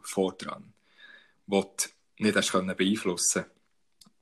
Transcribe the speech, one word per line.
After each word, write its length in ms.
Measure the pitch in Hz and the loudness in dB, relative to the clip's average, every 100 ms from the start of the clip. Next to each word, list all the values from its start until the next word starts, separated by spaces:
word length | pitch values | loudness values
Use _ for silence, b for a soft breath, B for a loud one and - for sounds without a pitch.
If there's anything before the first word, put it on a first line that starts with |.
vordran, 720 | - - 95 - - - - _ b b b b b b - | -8 -2 -2 -2 -12 -12 -16 _ b b b b b b -2
was 200 | 98 - - - _ _ - | 0 0 -4 -8 _ _ -2
du 80 | |
nicht 120 | 107 98 | 2 2
hast 160 | - | 2
können 240 | 95 92 92 | 0 0 0
beeinflussen. 680 | 92 110 95 87 - - - _ _ _ _ _ - _ | 0 0 -2 -2 0 -2 -4 _ _ _ _ _ -20 _